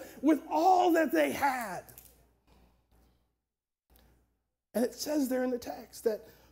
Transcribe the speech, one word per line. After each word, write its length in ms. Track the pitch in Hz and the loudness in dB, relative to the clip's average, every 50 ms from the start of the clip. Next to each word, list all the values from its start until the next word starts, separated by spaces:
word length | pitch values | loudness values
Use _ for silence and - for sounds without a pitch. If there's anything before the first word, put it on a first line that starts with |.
| - - - - | -2 -10 -10 -2
with 180 | - 285 320 269 - - | 2 2 2 2 0 -2
all 440 | - 311 330 381 370 359 359 359 330 | 0 2 4 6 6 6 6 4 4
that 180 | 330 320 277 | 4 2 2
they 200 | - 330 294 285 | 2 2 2 2
had. 520 | 240 - 269 285 254 254 233 202 180 156 - - - - - - _ _ _ _ _ _ _ _ _ _ _ _ _ _ _ _ _ _ _ _ _ _ _ _ _ _ _ _ _ _ _ _ _ _ _ _ _ _ _ _ _ _ _ _ _ _ _ _ _ _ _ _ - | 0 0 0 -2 -2 -2 -6 -8 -10 -12 -14 -16 -20 -20 -20 -20 _ _ _ _ _ _ _ _ _ _ _ _ _ _ _ _ _ _ _ _ _ _ _ _ _ _ _ _ _ _ _ _ _ _ _ _ _ _ _ _ _ _ _ _ _ _ _ _ _ _ _ _ -4
And 100 | 214 247 | -4 -4
it 120 | 240 - | -4 -4
says 340 | - - 294 302 311 277 240 | -6 -6 -4 -2 -2 -2 -2
there 140 | 254 254 254 | -2 -2 -4
in 80 | 254 | -4
the 80 | 254 247 | -4 -6
text 460 | - - - - 233 - - - - | -8 -10 -14 -14 -16 -20 -10 -6 -4
that 220 | 233 214 202 - - - - _ _ | -4 -4 -6 -10 -16 -20 -20 _ _